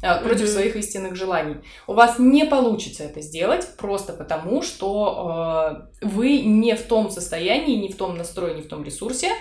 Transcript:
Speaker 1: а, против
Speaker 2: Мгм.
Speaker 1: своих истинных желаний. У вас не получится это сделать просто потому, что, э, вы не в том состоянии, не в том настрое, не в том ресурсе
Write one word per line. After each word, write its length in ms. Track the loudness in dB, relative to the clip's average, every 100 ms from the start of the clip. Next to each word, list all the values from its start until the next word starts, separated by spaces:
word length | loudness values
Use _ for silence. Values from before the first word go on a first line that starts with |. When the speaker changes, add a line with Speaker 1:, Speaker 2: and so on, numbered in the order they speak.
Speaker 1:
а, 160 | 2 2
против 200 | 2 2
Speaker 2:
Мгм. 80 | 2
Speaker 1:
своих 240 | 2 0 0
истинных 400 | -6 -6 -6 -4
желаний. 400 | -2 -2 -2 -6 -12 -18 -2
У 80 |
вас 240 | 6 6 8
не 260 | 6 6 6
получится 580 | 4 2 0 -6 -10
это 160 | -12 -12
сделать 460 | -10 -2 0 0 -2 -10
просто 340 | -4 -4 -6
потому, 500 | -12 -6 -6 -2 -2
что, 1300 | -4 -6 -4 0 0 -2 -4 -4 -2 0 -2 -4 -14 -8
э, 40 | -6
вы 340 | 0 2 4
не 340 | 4 4 4 0
в 60 |
том 280 | 2 0 0
состоянии, 680 | -4 -6 -4 0 0 2 0
не 120 | -2
в 60 | -6
том 200 | -6 -6
настрое, 380 | -8 -6 -6
не 80 | -6
в 60 | -10
том 160 | -12
ресурсе 440 | -12 -8 -6 -4 -2 -4